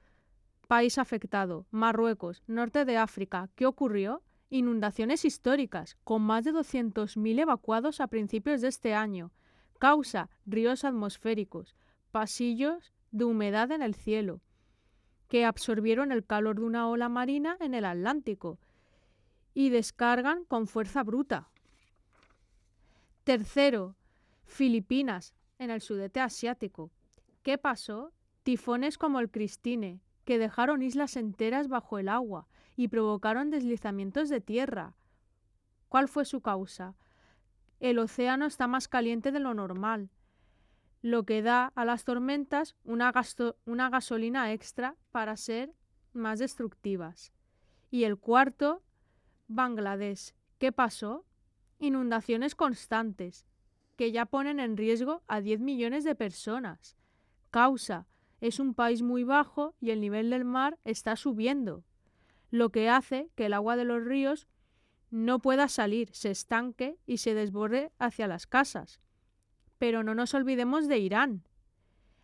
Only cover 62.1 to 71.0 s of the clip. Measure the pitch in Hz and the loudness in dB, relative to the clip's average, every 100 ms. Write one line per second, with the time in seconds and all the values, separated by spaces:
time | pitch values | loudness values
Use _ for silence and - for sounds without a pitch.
62.1 | _ _ _ _ 233 233 226 226 254 - | _ _ _ _ 2 2 4 4 4 2
63.1 | 262 320 - 208 202 214 240 240 240 233 | -4 -6 -4 0 0 0 0 0 -2 0
64.1 | 277 269 302 - _ _ _ _ _ _ | 0 0 -2 -6 _ _ _ _ _ _
65.1 | 226 226 254 262 262 285 - 208 226 226 | -2 2 2 4 4 2 2 0 0 -2
66.1 | - 208 190 - 233 247 - 254 339 - | -4 -4 -4 -2 -2 -2 -4 -6 -6 -6
67.1 | 240 233 214 208 202 214 247 302 - - | -2 0 0 -2 -2 0 0 -2 -4 -4
68.1 | - 208 175 - 254 277 185 - - _ | -2 -4 -4 0 2 2 -2 -12 -20 _
69.1 | _ _ _ _ _ _ _ 240 226 220 | _ _ _ _ _ _ _ 0 0 0
70.1 | 220 240 277 262 254 247 294 294 247 | -2 0 0 0 0 0 0 2 2